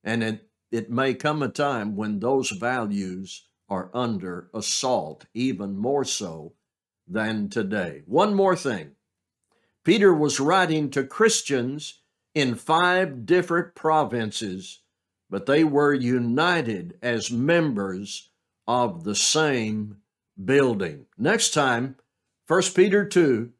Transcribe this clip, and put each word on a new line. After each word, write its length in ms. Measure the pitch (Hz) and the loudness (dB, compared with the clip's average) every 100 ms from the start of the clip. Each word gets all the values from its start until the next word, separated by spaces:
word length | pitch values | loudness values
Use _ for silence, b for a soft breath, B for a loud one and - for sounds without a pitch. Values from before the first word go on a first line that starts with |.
And 200 | - 117 | -4 -4
it, 260 | 110 110 _ _ _ | -4 -6 _ _ _
it 200 | 117 113 | -6 -4
may 220 | 120 135 | -2 -2
come 300 | 127 151 151 | 0 -2 -2
a 60 | 127 | -4
time 460 | - 143 123 104 | -2 -2 -2 -4
when 260 | 101 107 104 | -6 -4 -4
those 300 | 117 135 117 | 0 0 -2
values 920 | 95 117 127 110 101 95 92 95 - _ _ _ | -4 -4 -2 -4 -4 -6 -8 -12 -16 _ _ _
are 220 | 95 87 | -8 -6
under 560 | 123 123 104 92 90 - | -4 -4 -4 -6 -10 -10
assault, 720 | 107 101 - 131 117 78 - - | -10 -6 -4 0 -2 -2 -14 -14
even 420 | 110 131 92 101 98 | -4 -4 -2 -6 -4
more 280 | 120 143 127 | -2 0 -2
so 480 | - 95 80 - _ _ _ _ _ _ | -6 -8 -10 -16 _ _ _ _ _ _
than 440 | 98 110 107 101 | -4 -2 -2 -4
today. 540 | 117 98 104 87 71 80 | -4 -2 -2 -4 -8 -2
One 260 | 131 208 | 0 2
more 240 | 196 190 180 | 2 2 2
thing. 360 | 139 104 - _ _ _ _ _ _ _ _ _ | -2 -4 -8 _ _ _ _ _ _ _ _ _
Peter 300 | - 214 202 | 2 6 6
was 260 | 165 151 - | 6 2 2
writing 480 | 139 185 175 156 143 | 2 4 4 0 0
to 120 | 139 | -2
Christians 960 | 131 - 220 214 - 135 123 147 - - _ _ _ | -4 2 2 2 -2 -2 -2 -6 -12 -18 _ _ _
in 200 | 156 135 | -2 0
five 720 | 113 - 165 180 185 185 131 107 | -2 0 2 4 2 0 -4 2
different 480 | 180 180 170 170 | 2 4 -2 -2
provinces, 1040 | - 160 156 127 120 107 - 107 92 87 - _ _ _ _ _ | -4 2 2 2 -2 -4 -6 -8 -8 -12 -20 _ _ _ _ _
but 180 | 98 - | -6 2
they 180 | 147 | 4
were 280 | 160 143 147 | 4 4 4
united 1040 | 139 123 127 120 123 170 175 120 101 85 - | 2 2 0 2 2 2 2 -2 -6 -8 -8
as 280 | 123 117 104 | -4 -2 -2
members 1000 | 120 139 170 156 107 98 92 101 - - _ _ _ - | -2 2 2 2 -2 -4 -6 -10 -14 -16 _ _ _ -2
of 380 | 123 120 85 | 0 0 -2
the 100 | 87 | -6
same 840 | 101 - 151 156 131 110 107 104 104 _ _ _ - | -2 0 2 2 0 -2 -4 -6 -12 _ _ _ -12
building. 640 | 95 139 135 107 90 73 - - | 2 4 4 0 -4 -8 -20 -2
Next 360 | 131 226 - | 0 2 0
time, 440 | 156 139 117 131 - _ _ _ _ _ | 2 2 0 -2 -8 _ _ _ _ _
First 300 | 170 185 - | 2 2 4
Peter 280 | 180 202 | 6 6
two 480 | 202 175 156 113 120 | 4 4 4 2 -2